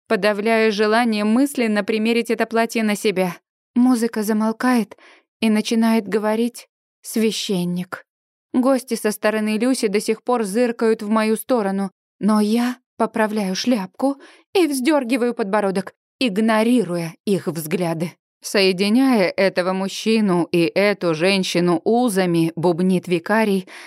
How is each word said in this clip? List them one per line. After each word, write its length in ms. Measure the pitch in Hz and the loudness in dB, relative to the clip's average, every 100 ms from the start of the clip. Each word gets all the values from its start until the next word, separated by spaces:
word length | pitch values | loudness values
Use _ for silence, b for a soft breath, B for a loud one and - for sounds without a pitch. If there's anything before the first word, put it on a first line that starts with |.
| - | -4
подавляя 640 | 220 208 202 214 226 220 | 0 0 0 0 2 2
желание 540 | 202 214 220 247 214 | 2 2 2 2 0
мысленно 580 | 208 226 277 - 233 208 | 2 2 2 0 0 0
примерить 480 | 202 220 220 233 233 | 0 0 0 0 0
это 160 | 226 226 | -2 -2
платье 360 | 226 226 233 | 0 -2 0
на 120 | 214 | -2
себя. 420 | 208 214 180 185 165 _ _ _ | 0 0 0 -2 -4 _ _ _
Музыка 480 | 247 254 247 233 220 | 2 4 4 0 -2
замолкает, 760 | 208 214 220 226 254 247 202 - b b _ _ | -2 0 0 0 0 0 0 -8 b b _ _
и 100 | 226 | 0
начинает 580 | 214 214 226 226 226 208 | 0 0 0 2 2 0
говорить 600 | 202 214 220 240 - - _ _ _ | -2 -2 -2 -2 -6 -18 _ _ _
священник. 1000 | - 226 220 196 - 190 175 175 180 - - _ _ _ _ | -8 -2 -2 -2 -4 -2 -2 -4 -8 -12 -16 _ _ _ _
Гости 420 | 254 254 269 - | 0 2 0 -2
со 160 | 226 214 | -4 -4
стороны 480 | 202 214 214 214 214 | -2 -2 -2 -2 0
Люси 300 | 247 262 226 | 0 0 0
до 120 | 202 | -2
сих 220 | 220 220 | -2 -4
пор 220 | - 247 | -2 -2
зыркают 580 | 208 208 247 233 226 226 | -2 0 -2 0 0 0
в 60 | 208 | 0
мою 280 | 220 214 220 | 0 0 -2
сторону, 540 | - 247 196 196 196 - _ _ | 0 -2 0 -2 -4 -8 _ _
но 220 | 196 214 | 0 2
я 380 | 208 226 240 247 _ - | 2 0 0 -4 _ -4
поправляю 580 | 220 226 214 214 190 | -4 0 -2 -2 -4
шляпку 640 | 185 247 247 185 - 269 277 B B _ | -4 -2 -2 -2 -4 -4 -4 B B _
и 120 | 403 320 | 0 0
вздергиваю 680 | 269 247 302 240 240 240 | 0 0 0 0 0 0
подбородок, 580 | 233 208 208 202 190 190 - _ _ | -2 -2 0 0 -2 -6 -12 _ _
игнорируя 960 | 254 190 226 220 226 247 170 175 165 - | -2 0 2 2 4 2 2 -4 -6 -8
их 220 | - 185 - | -2 -2 -2
взгляды. 680 | 160 156 160 175 165 165 - _ _ | -6 -6 -4 -2 -4 -6 -8 _ _
"Соединяя 840 | - 214 190 185 202 226 269 233 175 | -4 0 2 2 2 2 4 4 2
этого 440 | - 190 185 180 | 0 0 0 -2
мужчину 720 | 190 190 - 220 220 214 175 156 | -4 -6 -4 0 2 2 2 0
и 80 | 170 | 0
эту 540 | 165 - 202 202 175 | 0 2 0 0 -2
женщину 680 | 156 180 196 185 175 175 170 | 0 2 0 0 0 0 0
узами", 680 | - 233 247 190 180 170 165 | 0 0 0 0 0 2 0
бубнит 540 | - 170 170 185 185 175 | 0 -2 0 0 0 0
викарий, 580 | 175 165 214 220 196 185 B | -4 0 0 2 0 -4 B